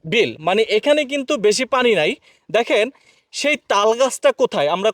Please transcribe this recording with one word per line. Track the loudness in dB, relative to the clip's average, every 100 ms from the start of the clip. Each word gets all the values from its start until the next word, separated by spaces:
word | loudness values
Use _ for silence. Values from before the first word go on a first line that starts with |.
বিল, | -2 0 0 -2
মানে | -2 0
এখানে | 0 0 2 0
কিন্তু | 0 -6 -4 0
বেশি | 0 0
পানি | -2 0 2
নাই। | 2 0 -4 _ _ -4
দেখেন | -2 0 0 0 _ _ _ _
সেই | -4 -2 -2 _
তাল | 0 2
গাছটা | 2 0 2 0
কোথায়, | 2 -2 0 0
আমরা | 0 -2